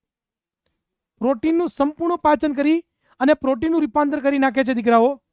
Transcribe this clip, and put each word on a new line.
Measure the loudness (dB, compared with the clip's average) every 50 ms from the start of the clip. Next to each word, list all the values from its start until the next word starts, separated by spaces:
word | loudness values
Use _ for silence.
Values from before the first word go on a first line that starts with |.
| _ _ _ _ _ _ _ _ _ _ _ _ _ _ _ _ _ _ _ _ _ _ _ -4
પ્રોટીનનું | -2 -2 -2 -2 -2 -2 0 0 -2 -2
સંપૂર્ણ | -2 -2 -2 -2 -2 -4 -4 -4 -2
પાચન | 0 0 0 0 2 0 -2 -2
કરી | -2 0 0 0 -2 -2 _ _ _ _ _ _ 0
અને | 2 2 2
પ્રોટીનનું | 2 0 -2 -2 -2 -2 -2 0 0
રૂપાંતર | -2 -2 0 0 0 0 -2 -2
કરી | -2 0 0 2
નાખે | 0 0 0 0 -2
છે | -2 -2
દીકરાઓ. | -2 2 2 4 4 4 2 0 -4 _ _